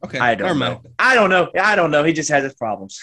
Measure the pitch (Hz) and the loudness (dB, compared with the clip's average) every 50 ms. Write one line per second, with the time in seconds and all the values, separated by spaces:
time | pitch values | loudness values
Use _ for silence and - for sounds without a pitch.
0 | - - - 127 123 120 113 98 185 185 165 139 123 120 120 - - - - - | -14 -10 -4 -2 0 0 0 0 -2 -2 0 0 -2 -4 -4 -8 -12 -10 -4 0
1 | 214 254 262 233 208 185 185 180 175 - - 185 190 214 208 190 170 156 147 147 | 2 2 4 4 4 4 2 2 0 0 -2 0 0 2 2 2 2 2 2 2
2 | 151 165 160 156 147 - 147 139 139 135 - - 120 110 101 95 95 98 - - | 2 2 0 -2 -2 0 0 0 0 -2 -6 -6 -6 -6 -6 -8 -10 -14 -16 -14